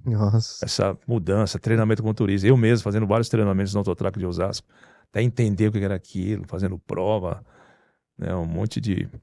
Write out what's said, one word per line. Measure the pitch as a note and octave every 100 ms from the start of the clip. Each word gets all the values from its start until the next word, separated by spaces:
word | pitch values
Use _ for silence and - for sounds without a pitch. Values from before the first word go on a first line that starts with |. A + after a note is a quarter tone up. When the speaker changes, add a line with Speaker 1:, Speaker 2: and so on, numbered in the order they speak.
| C#3
Speaker 1:
Nossa. | G#2+ G#2 A2+ A2+ -
Speaker 2:
Essa | - - G2 F#2+ -
mudança, | A#2 F2 G2+ G#2 G2+
treinamento | - A2+ A2 A2
com | A2
motorista. | G#2+ G#2 G2 G2
Eu | C3
mesmo | A2 A#2
fazendo | G#2 G2+ G#2+
vários | G#2+ A#2
treinamentos | A2+ G#2 F#2+ G2
no | G2+
Autotrack | G2 F2 G2 G2
de | F#2
Osasco, | F2 F#2 G#2+ - _ - _ _
até | -
entender | A#2+ - A2+ G2 G#2+
o |
que | G#2
era | G2 F#2+
aquilo, | - F#2+ F#2 G#2 F2+
fazendo | F#2 F#2+ F#2
prova, | - G2 F#2 A2 F2+ - - _ _ _ _ _ _ -
né, | - F2+
um | E2
monte | E2 G#2+ -
de | G#2+ F#2 - -